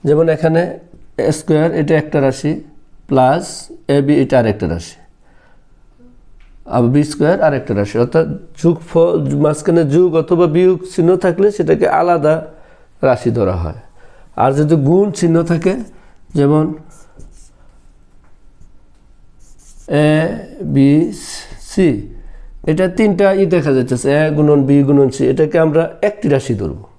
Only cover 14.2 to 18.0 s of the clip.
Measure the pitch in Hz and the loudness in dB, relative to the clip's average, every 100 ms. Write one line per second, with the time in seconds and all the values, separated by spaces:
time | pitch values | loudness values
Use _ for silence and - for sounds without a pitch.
14.2 | - - 127 139 151 160 135 180 208 - | -18 -2 0 2 2 2 2 2 0 0
15.2 | 175 165 165 170 185 247 226 - - - | 0 0 0 -2 -2 -4 -8 -18 -20 -20
16.2 | - 165 143 151 156 156 - - - - | -8 -2 2 2 0 -6 -16 -20 -20 -20
17.2 | - - - _ - - - _ | -20 -20 -20 _ -20 -20 -20 _